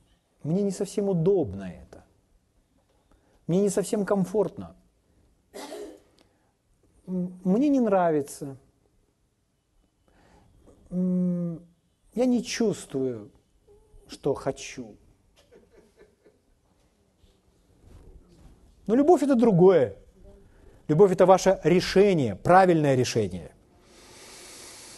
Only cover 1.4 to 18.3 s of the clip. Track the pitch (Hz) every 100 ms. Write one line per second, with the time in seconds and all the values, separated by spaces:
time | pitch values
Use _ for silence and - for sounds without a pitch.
1.4 | 117 95 95 73 - - _ _ _ _
2.4 | _ _ _ _ _ _ _ _ _ _
3.4 | - 175 202 190 185 214 196 202 180 214
4.4 | 180 - 87 - _ _ _ _ _ _
5.4 | _ - 285 - - - _ _ _ _
6.4 | _ _ _ _ _ _ - 185 180 -
7.4 | 185 202 294 277 226 196 175 151 139 -
8.4 | 143 131 _ _ _ _ _ _ _ _
9.4 | _ _ _ _ _ _ _ _ _ _
10.4 | _ _ _ _ _ 180 180 180 180 175
11.4 | 170 165 - _ _ _ _ - 254 247
12.4 | - - 226 160 - 139 131 113 104 _
13.4 | _ _ _ _ _ - - - 151 131
14.4 | - 135 - - 113 101 _ _ _ _
15.4 | _ - _ _ _ _ _ _ 214 _
16.4 | _ _ _ _ _ _ _ _ _ _
17.4 | _ _ _ _ _ - - - _